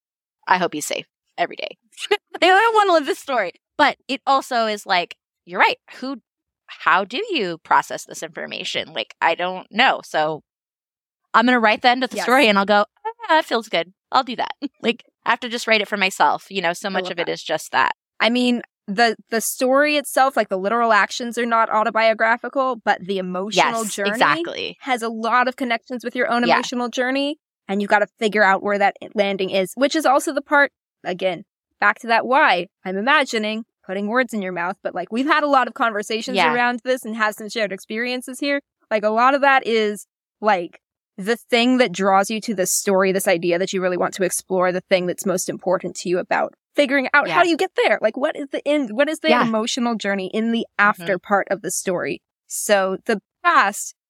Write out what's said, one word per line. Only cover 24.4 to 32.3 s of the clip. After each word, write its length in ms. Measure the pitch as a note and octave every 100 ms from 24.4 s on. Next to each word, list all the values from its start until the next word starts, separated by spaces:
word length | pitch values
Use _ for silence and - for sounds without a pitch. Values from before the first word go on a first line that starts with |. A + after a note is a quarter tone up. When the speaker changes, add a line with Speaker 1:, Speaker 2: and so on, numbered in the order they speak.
| E4+ - - -
Speaker 2:
has 220 | - B3
a 60 | A#3
lot 400 | A3+ A3+ B3 B3
of 80 | -
connections 480 | B3 A#3 - B3
with 100 | -
your 160 | B3 -
own 160 | A#3+ A#3+
Speaker 1:
Yeah. 100 | B3
Speaker 2:
emotional 340 | B3 B3 A#3+
journey. 480 | C4 B3 C4+ C#4+ D#4 _ _ -
And 140 | G3+
you 80 | G3+
gotta 180 | G#3 G3+ -
figure 240 | A3+ G3
out 180 | F#3+ F#3+
where 160 | G#3 G3+
that 180 | G3 - -
landing 340 | G#3+ G3 G3 F#3+
is, 220 | F#3+ F#3
which 220 | - C#4 D#4+
is 80 |
also 300 | C#4+ C#4 D4+
the 80 | C#4+
part, 280 | - D4 C#4 _ _ _
again, 420 | - F3+ F#3 F3 - _ _ -
back 180 | G3+ G#3
to 60 | A3+
that 180 | A3+
why, 400 | A3+